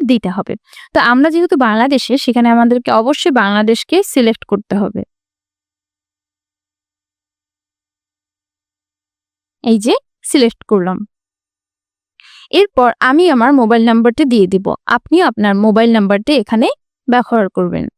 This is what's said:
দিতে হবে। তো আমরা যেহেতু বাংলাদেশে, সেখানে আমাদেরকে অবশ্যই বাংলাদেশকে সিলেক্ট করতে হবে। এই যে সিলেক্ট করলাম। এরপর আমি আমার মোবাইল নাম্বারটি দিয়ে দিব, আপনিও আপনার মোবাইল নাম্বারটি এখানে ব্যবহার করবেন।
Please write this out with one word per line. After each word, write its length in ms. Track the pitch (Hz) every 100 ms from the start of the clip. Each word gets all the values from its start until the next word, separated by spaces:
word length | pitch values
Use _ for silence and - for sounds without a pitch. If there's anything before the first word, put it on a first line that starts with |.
দিতে 260 | 254 247 185
হবে। 240 | 190 - - - - -
তো 80 | 311
আমরা 280 | 233 247 311
যেহেতু 260 | 330 349 311
বাংলাদেশে, 560 | 240 220 262 269 - 262
সেখানে 300 | - 233 233
আমাদেরকে 400 | 233 233 247 247
অবশ্যই 420 | 226 226 294 349
বাংলাদেশকে 600 | 247 202 208 214 226 - 339
সিলেক্ট 380 | 403 - 226 226 -
করতে 280 | 202 - 202
হবে। 260 | 190 196 202 _ _ _ _ _ _ _ _ _ _ _ _ _ _ _ _ _ _ _ _ _ _ _ _ _ _ _ _ _ _ _ _ _ _ _ _ _ _ _ _ _ _ _ _ _
এই 140 | 240 226
যে 160 | 220 480 - _
সিলেক্ট 360 | - 302 233 -
করলাম। 340 | - 208 180 185 208 _ _ _ _ _ _ _ _ _ _ _ _ - -
এরপর 360 | 330 403 - 247 -
আমি 240 | 254 294 359
আমার 200 | 254 233
মোবাইল 300 | 285 220 233
নাম্বারটি 400 | 233 226 233 233
দিয়ে 220 | 294 233 185
দিব, 200 | 190 196 - -
আপনিও 380 | 240 - 330 349
আপনার 280 | 226 208 196
মোবাইল 340 | 220 214 233
নাম্বারটি 400 | 226 196 202 220
এখানে 320 | 285 208 220 320 605 _ _ -
ব্যবহার 380 | 247 - 226 190
করবেন। 360 | - 180 170 165